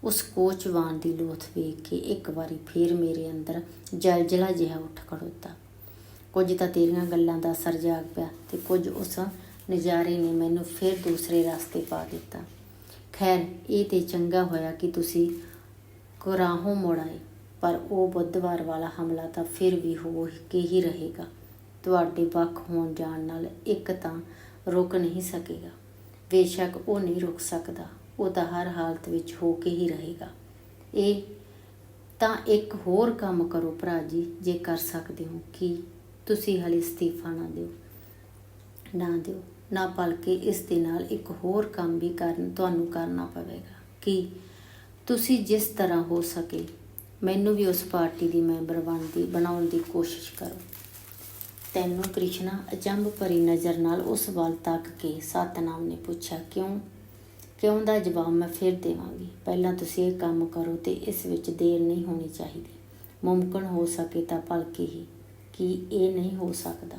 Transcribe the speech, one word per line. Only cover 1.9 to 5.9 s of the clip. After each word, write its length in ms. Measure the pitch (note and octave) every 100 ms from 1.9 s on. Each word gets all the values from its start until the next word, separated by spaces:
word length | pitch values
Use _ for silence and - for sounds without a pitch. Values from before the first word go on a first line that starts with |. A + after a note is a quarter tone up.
| F3
ਇੱਕ 340 | - G3+ -
ਵਾਰੀ 280 | D#3 D#3+ D#3 -
ਫੇਰ 280 | F3 E3+
ਮੇਰੇ 360 | F3 E3 D#3+ D#3+
ਅੰਦਰ 320 | D#3+ D#3 E3 E3+ - -
ਜ਼ਲਜ਼ਲਾ 560 | F3+ F#3 F3 E3+ F3+ F#3+
ਜਿਹਾ 280 | F3 E3 D#3+
ਉੱਠ 220 | D#3+ - -
ਖੜੋਤਾ। 420 | D#3+ E3+ - - - - - -